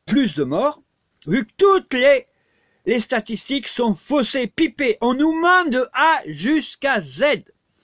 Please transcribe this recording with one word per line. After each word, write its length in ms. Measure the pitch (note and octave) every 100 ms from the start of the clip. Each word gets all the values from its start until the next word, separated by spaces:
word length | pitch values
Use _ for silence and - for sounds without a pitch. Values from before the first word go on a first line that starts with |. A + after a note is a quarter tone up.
| -
plus 300 | B3+ A#3 D3+
de 80 |
morts, 380 | C3 D#3+ C#4 D4 _ _ _ _ D3
vu 180 | A3+ G#3+
que 60 | -
toutes 360 | G4 F#4+ -
les, 340 | B3+ C4+ C4+ - _ _ _ _ _ -
les 140 | A#3+
statistiques 720 | - A#3+ G#3+ G#3+ - C4+ -
sont 240 | - A#3
faussées, 540 | F#3+ - C#4+ A3+ C4+ A#3+
pipées. 500 | - D#4 - C4 G#3
On 140 | A#3+
nous 200 | B3+ D#4
ment 320 | D#4+ E4+ F4+ E4+
de 200 | B3+ B3+
A 280 | - D#4 D4+ D#3
jusqu'à 720 | D3 G#3 D#4 - - C4+ A#3+
Z. 240 | D3 C3 C#4+ A3 - _ _ _